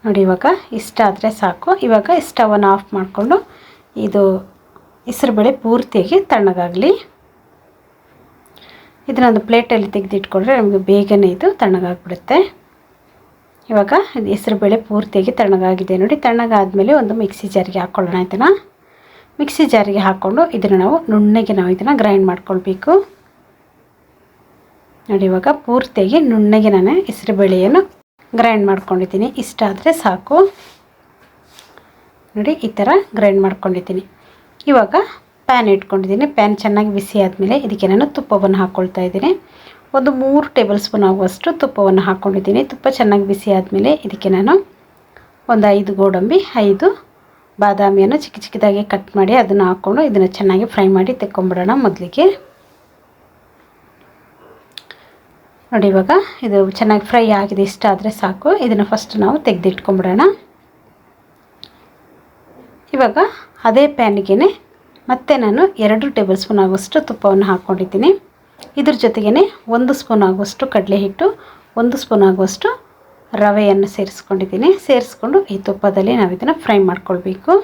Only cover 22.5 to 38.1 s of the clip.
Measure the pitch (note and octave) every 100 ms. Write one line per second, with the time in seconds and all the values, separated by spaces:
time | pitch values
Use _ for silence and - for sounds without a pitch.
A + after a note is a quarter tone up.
22.5 | F#3 F#3+ F#3+ - F#4+ G4 _ _ _ _
23.5 | _ _ _ _ _ _ _ _ _ _
24.5 | _ _ _ _ _ - G3 F#3+ F#3 C4+
25.5 | D4 - A#3+ - - F#3+ D4+ C#4+ A3 G#3
26.5 | G#3+ G#3+ G3 F#3+ E4+ G4 - - G3 G3
27.5 | F#3 F#3+ E4 G4 _ _ _ _ A#3 A#3
28.5 | A3 G3 G3 F#3+ F#3 F#3 G3 B3 B3+ -
29.5 | - G#3 G3 D#4+ E4 G#3+ F#3 - D#4 G4
30.5 | - - _ _ _ _ _ _ _ _
31.5 | - _ - _ _ _ _ _ G#3+ A3
32.5 | D#4 A3+ - G#3 F#4 G4 A3+ G#3 G3 F#3+
33.5 | F#3+ F#3+ F3+ F3+ F#3 - _ _ _ _
34.5 | _ - C4 G3 F4+ G4+ - _ _ -
35.5 | B3 G#3+ G3 - F#3+ F#3+ G3+ C#4+ D4 G#3
36.5 | G#3 G#3+ G#3 G#3+ G3+ G3 G#3 F#3 F#3 G3
37.5 | C4+ B3+ G#3 F#3+ G3 C#4+